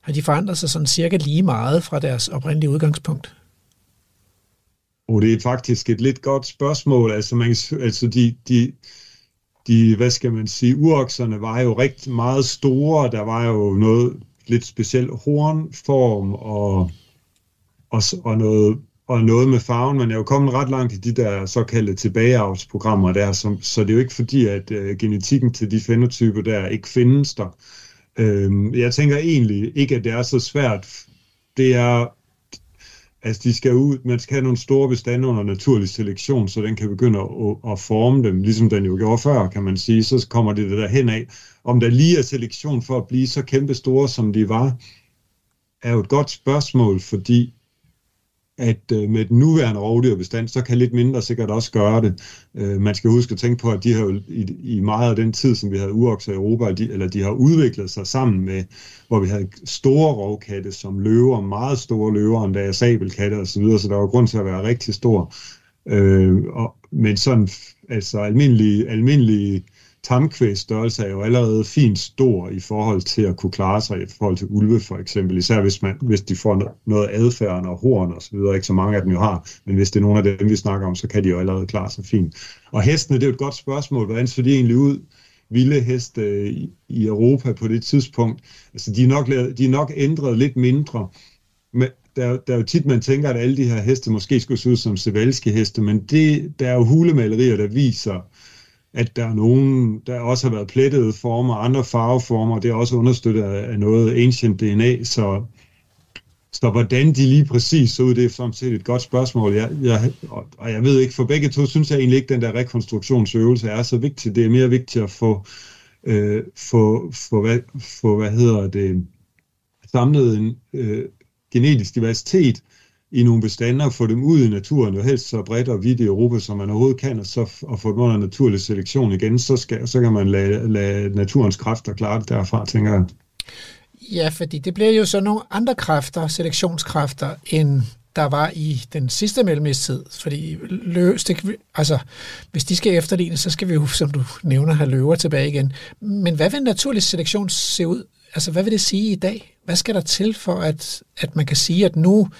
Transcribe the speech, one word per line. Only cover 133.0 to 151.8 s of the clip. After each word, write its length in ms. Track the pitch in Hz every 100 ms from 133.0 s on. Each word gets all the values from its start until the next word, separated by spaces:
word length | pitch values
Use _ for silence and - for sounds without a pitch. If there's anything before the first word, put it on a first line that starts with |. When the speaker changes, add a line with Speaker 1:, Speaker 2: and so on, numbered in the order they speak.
| 90 - _ _ - - - - _ _ -
Speaker 1:
Ja, 160 | 185 156
fordi 300 | 156 160 156
det 160 | 165
bliver 160 | 180 214
jo 140 | 220
så 160 | 214 202
nogle 200 | 196 214 -
andre 240 | 196 240
kræfter, 520 | 254 - 151 139 - 160
selektionskræfter, 1080 | - 165 151 180 170 - 160 143 - 139 - -
end 360 | 156 147 139 110 - _ -
der 80 |
var 280 | 151 143 156
i 280 | 165 156 135 -
den 160 | 160 127
sidste 360 | - 208 202
mellemistid. 600 | 214 151 147 135 - 131 - -
Fordi 340 | - 143 160 156 -
lø-, 460 | 185 190 175 180 233 -
det, 280 | 180 190 226 _
altså, 240 | - 151 147 - - - - -
hvis 120 | 156
de 120 | - 180
skal 180 | 220
efterlignes, 460 | 175 160 185 175 170
så 100 | 185
skal 180 | 151 190
vi 60 |
jo, 120 | 160 147
som 240 | - 160
du 120 | 143 127 -
nævner, 300 | 165 135 151
have 160 | 151 147
løver 240 | 131 135
tilbage 340 | 170 170 147 139
igen. 240 | 143 139 135 - -
Men 360 | 208 202 175 156
hvad 140 | 160
vil 120 | 277
naturlig 400 | 262 202 277 226
selektion 460 | - 175 160 208 196
se 380 | - - - 170
ud? 180 | 185 - _ _
Altså, 160 | - 160
hvad 120 | 165
vil 100 | 196
det 80 | 214
sige 320 | - 190 214
i 40 | 196
dag? 400 | 185 214 - _
Hvad 120 | - 170
skal 180 | -
der 60 | 202
til 340 | 160 - 208
for, 200 | 220 -
at, 480 | 175 165 156 - - _ -
at 200 | - 160
man 100 | 143
kan 100 | 139
sige, 280 | - 170